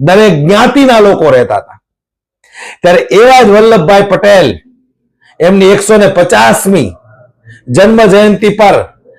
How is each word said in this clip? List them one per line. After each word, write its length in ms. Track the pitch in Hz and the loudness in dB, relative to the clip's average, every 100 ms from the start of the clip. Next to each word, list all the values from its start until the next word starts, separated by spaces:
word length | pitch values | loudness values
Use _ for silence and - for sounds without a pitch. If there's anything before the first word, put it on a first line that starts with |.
દરેક 320 | 143 196 214 | -2 0 2
જ્ઞાતિના 680 | 156 147 202 254 277 262 226 | 0 -2 0 0 0 0 2
લોકો 320 | 208 196 156 | 0 0 0
રહેતા 260 | 131 110 104 | 0 -2 -6
હતા. 240 | - - _ _ _ _ _ _ _ - - - | -8 -20 _ _ _ _ _ _ _ -20 -20 -6
ત્યારે 160 | 175 180 | -2 0
એવા 440 | - 190 247 254 | 0 2 2 4
જ 40 | 214 | 2
વલ્લભભાઈ 560 | 208 226 220 156 202 | 2 2 0 0 0
પટેલ 580 | 202 190 202 196 143 95 _ _ _ _ _ _ _ - | 0 -2 0 0 0 -4 _ _ _ _ _ _ _ -4
એમની 260 | 165 196 190 | -2 0 0
એકસો 300 | 202 - 214 | 0 0 0
ને 120 | 196 | 0
પચાસમી 840 | 175 170 214 226 208 190 190 101 - _ _ _ _ - - - | -2 -2 0 0 -2 -2 -2 -4 -10 _ _ _ _ -20 -20 -6
જન્મ 360 | 127 214 226 214 | 0 0 2 2
જયંતિ 420 | 202 208 196 208 | 2 0 0 -2
પર 360 | 208 208 143 95 _ _ | 0 0 0 -4 _ _